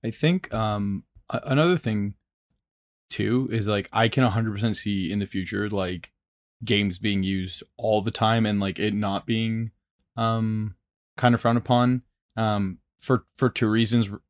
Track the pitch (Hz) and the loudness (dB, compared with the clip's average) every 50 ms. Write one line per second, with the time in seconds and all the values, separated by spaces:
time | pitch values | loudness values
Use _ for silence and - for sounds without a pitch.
0 | - 117 113 - - 156 175 185 - - - 110 110 107 104 104 101 101 98 92 | -6 -6 -4 0 0 2 2 0 -2 -4 -4 -2 -2 0 -2 -2 -2 -2 -4 -4
1 | - _ _ - _ _ - - - - 135 143 156 175 180 165 - 117 110 104 | -8 _ _ -20 _ _ -8 -6 -2 0 2 2 4 2 2 0 0 -2 -2 -2
2 | 101 101 101 _ _ _ _ _ _ _ _ _ _ _ _ _ _ _ _ _ | -2 -4 -6 _ _ _ _ _ _ _ _ _ _ _ _ _ _ _ _ _
3 | _ _ - - 107 104 117 127 131 - 113 113 101 104 107 101 95 - - 110 | _ _ -6 -4 -2 0 0 0 0 0 -2 -2 0 0 0 -2 -2 -2 0 2
4 | 113 117 - 139 131 117 98 117 113 110 104 101 113 113 101 - - 104 101 98 | 2 2 4 4 2 4 2 2 0 -2 -2 -2 -2 -2 -2 -2 -2 -2 -2 -2
5 | 92 80 101 104 101 - - 98 92 85 98 98 104 107 104 98 92 90 92 85 | -2 -2 -2 -2 -4 -2 -4 -6 -6 -4 -4 -4 -4 -2 -2 -2 -2 -4 -4 -8
6 | - - _ _ _ _ _ _ _ _ _ _ 117 107 113 104 104 101 90 95 | -10 -16 _ _ _ _ _ _ _ _ _ _ -2 0 2 2 2 0 -2 -2
7 | 101 107 101 98 95 95 95 95 92 90 - - - _ _ - - 110 107 107 | -2 -2 0 0 0 0 -2 -2 -4 -6 -8 -12 -14 _ _ -4 0 2 2 2
8 | 98 110 - - 113 110 113 117 110 104 104 101 98 98 90 - - 107 104 104 | 0 -2 -2 0 2 2 4 2 2 2 0 0 -2 -2 -2 -2 -2 -2 -2 -2
9 | 104 98 98 95 - - 117 113 113 113 113 113 113 110 _ _ _ _ _ _ | -2 -2 -4 -6 -4 -2 -2 -2 -2 -2 -4 -4 -6 -8 _ _ _ _ _ _
10 | _ _ _ - 113 113 113 113 113 110 110 110 107 107 95 _ _ _ _ _ | _ _ _ -2 0 0 0 0 0 0 -2 -2 -4 -6 -8 _ _ _ _ _
11 | _ _ _ - - 123 120 113 - 117 117 120 - - 123 120 123 123 127 127 | _ _ _ 2 4 4 4 4 4 2 2 2 2 2 4 4 4 4 2 0
12 | - _ _ _ _ _ _ 113 113 110 104 101 101 95 90 - _ _ _ _ | -2 _ _ _ _ _ _ -2 -2 0 0 0 -2 -4 -4 -10 _ _ _ _
13 | - - 131 117 - _ _ - 135 123 - - 117 107 107 113 117 104 117 120 | 0 0 0 0 0 _ _ 0 0 0 2 2 0 2 4 2 2 4 4 2
14 | 113 98 101 - _ | 2 0 -4 -12 _